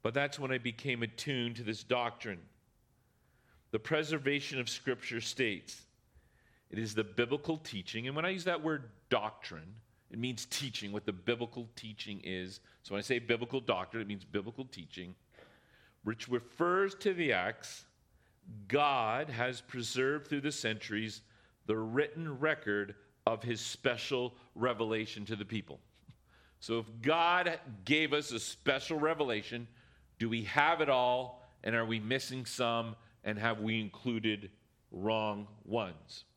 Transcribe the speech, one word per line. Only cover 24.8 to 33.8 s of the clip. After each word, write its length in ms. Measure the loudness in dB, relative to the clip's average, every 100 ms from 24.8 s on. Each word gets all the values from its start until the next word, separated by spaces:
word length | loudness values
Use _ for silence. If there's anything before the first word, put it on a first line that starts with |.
| 0 0 -2 -6 -6
to 100 | -6
the 80 |
people. 340 | -2 -4 -4 -16 _ _ -20 -20 _ -20 -20 _
So 180 | -2 -2
if 80 | -2 -4
God 580 | 2 4 6 6 4 -2 -8 -10
gave 300 | 2 4 4
us 180 | 2 0
a 80 | -4
special 580 | -6 -4 0 0 0 2
revelation, 680 | 2 4 2 2 -2 -8 -10 -16 -20 -20 _ _
do 120 | 0
we 140 | 0
have 360 | 2 6 6 6
it 80 | 6
all, 580 | 6 6 4 0 -8 -20 _
and 140 | 0 2
are 80 |
we 160 | 2 0
missing 460 | 0 0 0 -6 -6
some, 500 | 0 2 2 -2 -8 -18 _
and 160 | -4 0
have 220 | 0 2
we 180 | 2
included 720 | 2